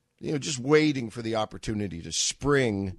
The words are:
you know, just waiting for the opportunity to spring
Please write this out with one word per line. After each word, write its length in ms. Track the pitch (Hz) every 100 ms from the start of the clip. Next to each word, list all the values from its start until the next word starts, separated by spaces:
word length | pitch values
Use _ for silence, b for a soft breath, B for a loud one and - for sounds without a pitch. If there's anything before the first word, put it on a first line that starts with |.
| _ _
you 120 | -
know, 80 | 151
just 180 | 156 139
waiting 540 | 123 156 156 135 113
for 100 | 117
the 140 | 113 110
opportunity 680 | 107 95 - 107 101 85
to 100 | 82
spring 840 | 82 - - 135 143 127 98 98